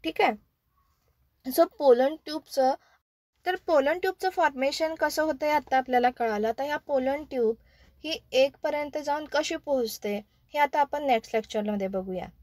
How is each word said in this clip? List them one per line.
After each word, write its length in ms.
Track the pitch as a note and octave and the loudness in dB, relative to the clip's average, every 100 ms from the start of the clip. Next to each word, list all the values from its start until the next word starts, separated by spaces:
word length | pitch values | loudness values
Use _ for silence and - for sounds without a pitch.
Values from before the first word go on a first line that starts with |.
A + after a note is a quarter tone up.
ठीक 160 | D#4+ - | -8 0
आहे, 120 | F#4 G#3+ _ _ _ _ _ _ _ _ _ _ - | 0 0 _ _ _ _ _ _ _ _ _ _ -6
so 160 | B3+ F4 _ | 2 2 _
पोलन 380 | D4 A#3+ C4 D#4 | 6 6 4 0
ट्यूबचं, 500 | - D4+ - - C4 D4+ _ _ _ _ _ _ - | -10 -12 -6 0 2 2 _ _ _ _ _ _ -6
तर 100 | F#4 - | -6 2
पोलन 320 | D#4 C#4 F4 | 2 2 0
ट्यूबचं 320 | F#4+ F#4 F#4+ | -2 -2 -4
फॉर्मेशन 640 | F#4 D#4 C#4 C4+ C#4+ D#4+ | 0 0 0 -4 -2 -4
कसं 280 | D#4+ D4+ D4+ | -2 -2 0
होतं 240 | D#4 C#4 D4+ | -2 -2 0
हे 60 | |
आता 240 | D4+ - C4 | 0 0 -2
आपल्याला 340 | B3+ B3 B3 | 2 2 2
कळालं. 380 | B3+ A#3 G#3 A3 | 0 -2 0 -2
आता 140 | A3+ | -2
ह्या 140 | C#4 D4 | -4 -6
पोलन 480 | - C#4 B3+ C#4+ | -2 -2 0 -4
ट्यूब 320 | D4+ C4 A3+ A3+ _ _ - _ | -4 -2 0 -2 _ _ -20 _
ही 140 | D4+ D#4+ _ | -8 -8 _
एगपर्यंत 680 | B3+ C#4 C4+ D#4 D4 D4 D4+ | 2 2 0 -4 -4 -4 -6
जाऊन 260 | D4 D4 D4+ | -4 -4 -2
कशी 240 | C#4+ D#4 D#4+ | -2 -2 -4
पोहोचते, 600 | - C#4 A3+ - G#3 G#3 - _ _ | -2 -2 -2 -4 -6 -6 -8 _ _
हे 40 | D4 | 0
आता 220 | C#4+ D4+ | 2 2
आपण 240 | C#4+ D4 | 0 0
नेक्स्ट 300 | C#4+ A#3 - | 2 0 2
लेक्चरमध्ये 540 | A3+ G#3+ A3 G#3 G#3 F#3+ | -4 -2 -4 -2 -2 -2
बघूया. 380 | F#3+ F#3+ F#3 F3+ _ | -4 -6 -8 -8 _